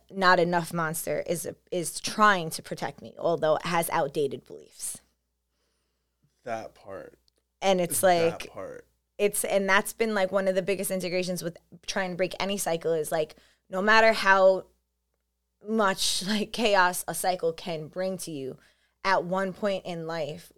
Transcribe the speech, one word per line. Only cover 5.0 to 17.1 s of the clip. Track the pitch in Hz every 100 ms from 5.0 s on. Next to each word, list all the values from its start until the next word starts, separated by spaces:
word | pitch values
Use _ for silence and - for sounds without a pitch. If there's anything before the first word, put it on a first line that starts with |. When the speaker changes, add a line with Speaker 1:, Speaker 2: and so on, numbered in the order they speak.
| _ _ _ _ _ _ _ _ _ _ _ _ _ _
Speaker 2:
That | 127 113 107 -
part. | 104 95 - - _ _ _ _
Speaker 1:
And | 190 185
it's | 175 -
Speaker 2:
That | 190 175 165 -
Speaker 1:
like, | -
Speaker 2:
part. | 104 90 - - _ _ -
Speaker 1:
it's, | 202 208
and | - 196 196
that's | 190 214
been, | - 226 208
like, | 190
one | 196 190
of | 190
the |
biggest | 185 190 202
integrations | 190 180 180 180 180
with | 170 - _ 175 -
trying | 208 185
to | 175
break | 185 -
any | 185 202
cycle | - 165 160
is, | 165 151
like, | 165 156 - _ _ _
no | 185
matter | 208 220 226
how | 202 196 196 190 190 - _ _ _ _ _ _ _ _ _ 202
much, | 220 196 190 - -
<laughs> | 185
like, | 214 -
chaos | - 226 196 180 180
a | -